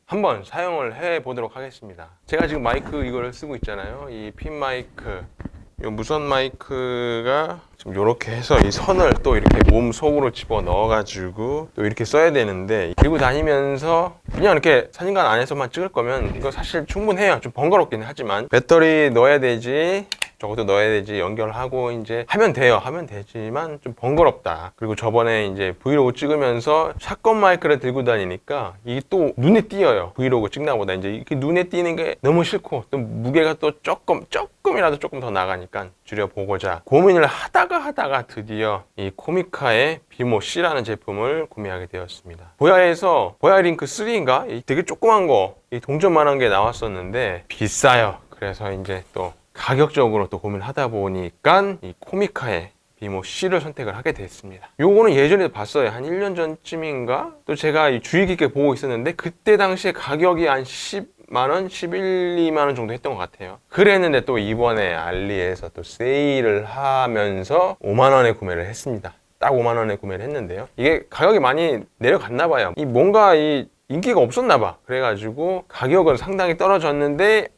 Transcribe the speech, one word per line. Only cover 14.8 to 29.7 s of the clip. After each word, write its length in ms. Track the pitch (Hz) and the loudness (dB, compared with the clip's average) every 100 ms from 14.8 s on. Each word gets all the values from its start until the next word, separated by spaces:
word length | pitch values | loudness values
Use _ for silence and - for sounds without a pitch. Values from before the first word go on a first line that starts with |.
| - | 2
사진관 340 | - 180 196 147 | -6 -4 0 2
안에서만 440 | 113 131 143 127 | 2 0 -4 -6
찍을 180 | 165 185 | -6 -6
거면 440 | 143 120 131 131 - | -4 -2 -2 -4 -4
이거 120 | 135 | -6
사실 340 | - - 170 147 | -6 -6 -6 -6
충분해요. 560 | 196 214 185 202 135 | -6 -2 0 2 0
좀 100 | 123 | -4
번거롭긴 520 | 113 147 196 160 110 113 | -2 2 2 2 -2 -8
하지만 420 | - 117 101 110 | -10 -4 -4 0
배터리 640 | 123 - 170 160 156 147 | 0 6 6 6 6 4
넣어야 320 | 117 127 147 | 6 6 6
되지, 680 | 131 117 120 143 165 196 196 - - - | 2 -2 -2 -2 -2 -2 -6 -12 -12 -10
저것도 280 | 107 110 104 | -8 -4 0
넣어야 240 | 101 107 | 2 4
되지, 280 | 107 101 104 | 2 -2 -4
연결하고 720 | 90 107 110 110 127 127 123 | -4 -4 -6 -6 -6 -4 -4
이제 340 | 120 107 117 117 | -6 -6 -8 -4
하면 240 | 196 220 | 2 2
돼요. 240 | 135 131 107 | 4 4 4
하면 300 | 123 165 151 | 2 -10 -10
되지만 720 | 104 104 117 110 127 160 147 | -14 -14 -10 -8 -6 -8 -10
좀 120 | 127 | -14
번거롭다. 800 | 117 123 151 160 - - 82 87 - | -6 -2 4 4 4 -4 -6 -10 -10
그리고 180 | 110 | -6
저번에 540 | 107 117 117 117 110 101 | -4 0 2 2 2 0
이제 260 | 95 95 90 | -4 -4 -4
브이로그 340 | 131 147 127 | 0 2 2
찍으면서 800 | 120 147 151 135 120 120 156 160 156 | 0 -2 0 0 -2 0 0 0 -6
샷건 380 | - 202 220 220 | -10 -4 0 4
마이크를 420 | 196 175 160 143 | 4 4 2 0
들고 240 | 127 127 | 0 -2
다니니까 720 | 123 113 92 90 - 143 104 98 | 0 0 0 -6 -8 -6 -8 -12
이게 180 | 117 123 - | -8 -8 -2
또 220 | 196 151 - | 0 0 2
눈에 240 | 131 220 | 4 4
띄어요. 500 | 214 | 2